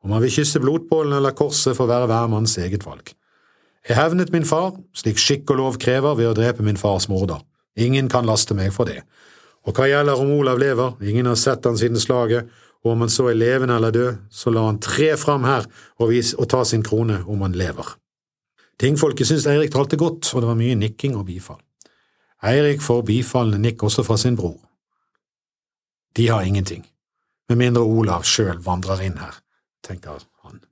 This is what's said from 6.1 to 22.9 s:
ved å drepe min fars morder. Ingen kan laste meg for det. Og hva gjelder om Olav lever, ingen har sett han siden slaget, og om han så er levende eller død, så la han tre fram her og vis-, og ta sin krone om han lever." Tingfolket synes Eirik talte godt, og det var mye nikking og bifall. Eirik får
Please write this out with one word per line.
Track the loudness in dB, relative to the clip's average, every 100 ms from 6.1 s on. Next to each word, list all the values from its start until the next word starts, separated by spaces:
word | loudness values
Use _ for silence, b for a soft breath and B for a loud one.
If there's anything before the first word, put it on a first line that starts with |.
| 2
ved | 0
å |
drepe | 2 0 0 -2
min | 0
fars | 0 0 -2
morder. | -2 -2 -6 -12 _ _ -2
Ingen | 0 0 0
kan | 0 2
laste | 0 0 0
meg | -2
for | 0 -4
det. | -4 -16 b b b b b
Og | -6 0
hva | 2
gjelder | 4 2 2
om | 2
Olav | 2 2 2
lever, | 2 2 -2 -4 -2
ingen | 0 2
har | 2
sett | 0 0 0
han | 0
siden | 0 -2
slaget, | 0 0 2 0 -2 B B B
og | -2
om | 0
han | 0
så | 2 2
er | 2
levende | 2 2 0 0
eller | 2
død, | 2 0 -4 -12
så | -6 -2
la | 0
han | 0 -2
tre | -4 0 0 2
fram | 0 0
her | 2 0 -2 B B B
og | 2
vis-, | 2 0
og | -4 0
ta | 0
sin | 2 0
krone | 0 0 0 -2 -4
om | -4
han | -2
lever." | -2 -4 -6 -14 -16 _ _ _ _ _ _ b b
Tingfolket | 0 2 0 0 0
synes | 2
Eirik | 2 2 2
talte | 0 0 0
godt, | 0 0 -4
og | 0
det | 0
var | 0
mye | 0 0
nikking | -2 -4 -6 -4
og | -8
bifall. | -12 -14 -20 _ _ b b b b b b
Eirik | 0 2 2 0
får | 0